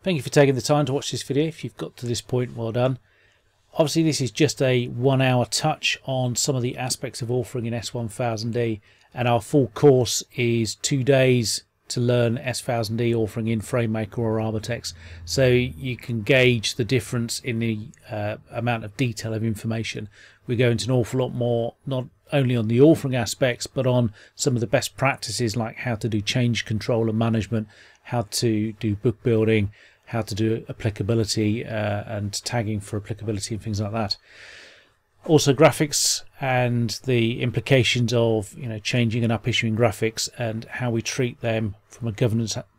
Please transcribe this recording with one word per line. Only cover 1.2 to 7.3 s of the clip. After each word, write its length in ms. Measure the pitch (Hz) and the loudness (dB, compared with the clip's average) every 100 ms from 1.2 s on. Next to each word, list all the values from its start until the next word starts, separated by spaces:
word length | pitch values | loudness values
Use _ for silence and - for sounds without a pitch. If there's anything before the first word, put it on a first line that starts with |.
video. 220 | - 135 160 | -2 0 0
If 180 | - | -4
you've 140 | 123 - | -14 -10
got 180 | 160 - | -14 -8
to 80 | 120 | -6
this 140 | 113 | -6
point, 380 | - 127 123 127 | -2 -2 -2 -6
well 160 | 113 | -4
done. 260 | 117 131 131 _ _ _ _ _ _ _ | 0 0 0 _ _ _ _ _ _ _
Obviously, 300 | - 151 160 | 0 2 4
this 180 | 160 143 | 2 2
is 100 | 127 | -2
just 300 | - 156 - | 2 0 4
a 260 | 131 127 123 | 2 2 0
one-hour 580 | 120 131 131 131 127 117 | 0 2 4 4 4 2
touch 540 | - 156 143 - - - | 0 -2 -2 -4 -4 -4
on 300 | 131 127 117 | -2 -2 -2
some 200 | - 131 | 0 0
of 80 | |
the 140 | 120 135 | -2 -4
aspects 440 | 123 - 131 - | -6 -6 -8 -8
of 80 | |
authoring 380 | 117 | -4